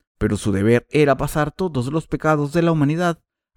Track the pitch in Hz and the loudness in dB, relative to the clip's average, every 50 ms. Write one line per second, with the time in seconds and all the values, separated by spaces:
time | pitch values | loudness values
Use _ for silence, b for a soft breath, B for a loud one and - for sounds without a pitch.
0 | _ _ _ - 107 104 104 98 - 110 92 95 101 113 117 120 - _ - 151 | _ _ _ -4 -2 -2 -2 -2 -2 -2 0 2 2 2 2 2 0 _ 0 2
1 | 151 139 135 131 139 139 - 156 147 147 - - 190 180 143 127 120 135 151 160 | 2 2 2 0 -2 -4 -2 -4 -4 -4 -4 -6 -6 -4 -4 -4 -4 -4 -4 -6
2 | - - 160 135 - 156 156 147 147 139 147 175 170 170 165 156 143 143 156 170 | -6 -6 -8 -4 0 0 0 0 0 -2 0 0 2 2 2 2 2 0 0 0
3 | 180 170 165 _ _ _ _ _ _ _ - | -2 -2 -4 _ _ _ _ _ _ _ -2